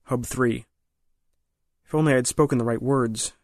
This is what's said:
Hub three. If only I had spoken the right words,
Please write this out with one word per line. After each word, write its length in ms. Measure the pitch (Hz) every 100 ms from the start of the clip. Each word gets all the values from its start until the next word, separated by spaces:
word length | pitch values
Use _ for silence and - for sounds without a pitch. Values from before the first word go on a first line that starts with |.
Hub 220 | - 123 117
three. 420 | 127 123 117 - _ _ _ _ _ _ _ _ _ _ _
If 100 | _
only 200 | 156 156
I 20 | 127
had 120 | 123
spoken 300 | - 147 123
the 80 | 117
right 160 | 117
words, 520 | 123 135 117 110 - -